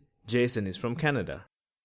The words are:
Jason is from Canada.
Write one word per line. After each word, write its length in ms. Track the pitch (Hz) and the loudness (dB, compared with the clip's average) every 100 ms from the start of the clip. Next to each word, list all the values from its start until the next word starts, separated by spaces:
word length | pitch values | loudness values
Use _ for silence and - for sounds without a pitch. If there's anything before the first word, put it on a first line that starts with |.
| _ _ - | _ _ 0
Jason 400 | 120 120 120 98 | 2 4 2 -2
is 120 | 92 | -2
from 180 | 117 120 | -4 0
Canada. 500 | 151 135 87 67 - _ _ _ | 0 0 -2 -8 -14 _ _ _